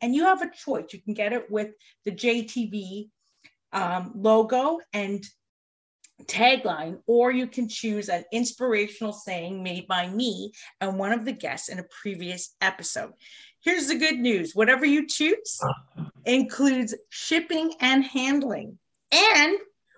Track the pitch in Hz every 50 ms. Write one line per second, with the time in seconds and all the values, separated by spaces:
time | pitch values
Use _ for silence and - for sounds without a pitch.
0 | 233 240 262 294 339 370 370 - 339 339 - - - 285 254 - - - - 190
1 | - 214 214 220 202 214 240 240 - - 208 208 214 214 - _ _ _ _ _
2 | - 208 175 - 240 240 233 240 220 - - 247 220 185 202 208 190 180 190 208
3 | 214 214 _ _ _ _ _ _ _ - _ _ _ - 185 196 190 175 180 180
4 | 185 - - 196 196 220 220 226 220 - 254 254 269 311 330 330 - - - 208
5 | 202 196 202 196 202 - _ _ _ _ _ _ _ _ _ _ _ _ _ _
6 | _ _ _ _ - - - 190 233 254 269 254 262 196 165 151 160 165 190 -
7 | - - 233 240 240 247 254 254 254 247 - 254 240 220 - - - 220 208 208
8 | 196 196 175 170 - - 220 233 247 - - - 254 254 220 208 208 208 - -
9 | 226 208 208 - - 202 185 175 170 180 190 190 185 185 175 180 175 - 185 180
10 | 180 180 190 220 254 233 190 185 196 214 - - - - _ - 196 196 190 190
11 | 196 202 233 233 214 269 - - - 143 131 - - - - 185 180 - - -
12 | - 202 190 170 175 175 180 175 - - _ - 190 190 - - - - - -
13 | - - - _ - - - - - - _ _ - 330 359 339 285 277 320 247
14 | 311 311 269 247 240 247 214 180 165 156 - 202 220 240 262 254 311 285 285 302
15 | - - - - 302 330 440 427 - - - - - - - - - _ - 165
16 | 160 - _ - - 220 247 269 269 - - - 277 277 262 254 240 214 - -
17 | _ _ - - - - 320 330 330 - 339 311 320 320 - - 254 262 269 269
18 | 262 - - 262 254 269 285 285 254 240 - - - - - - _ _ _ _
19 | _ - 277 339 415 440 403 294 294 330 403 403 - _ _ _ _ _ _